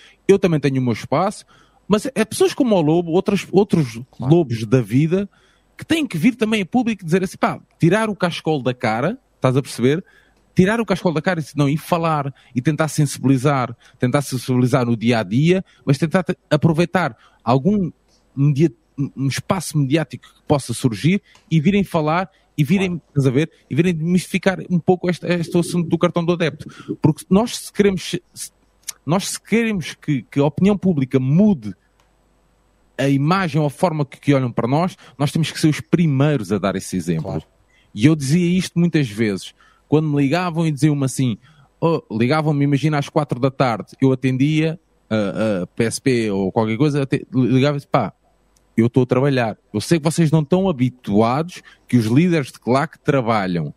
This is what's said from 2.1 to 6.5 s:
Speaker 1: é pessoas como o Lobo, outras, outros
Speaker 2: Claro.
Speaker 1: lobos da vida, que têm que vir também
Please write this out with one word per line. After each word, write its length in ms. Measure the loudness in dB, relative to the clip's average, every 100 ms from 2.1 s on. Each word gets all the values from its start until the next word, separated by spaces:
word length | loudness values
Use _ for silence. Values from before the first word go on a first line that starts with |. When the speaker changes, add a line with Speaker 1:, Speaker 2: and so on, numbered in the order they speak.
Speaker 1:
é 100 | -4
pessoas 300 | -4 0 0
como 220 | 2 2 2
o 60 |
Lobo, 300 | 2 0 0
outras, 360 | -2 0 -2 0
outros 480 | 2 2 2 0 -6 -16
Speaker 2:
Claro. 240 | -8 2 4
Speaker 1:
lobos 280 | 4 -4 0
da 140 | 0
vida, 460 | 2 0 2 0 -4 _ _ _ _ -20
que 80 |
têm 220 | -4 -2 -2
que 100 | 0
vir 200 | 0 2
também 260 | 0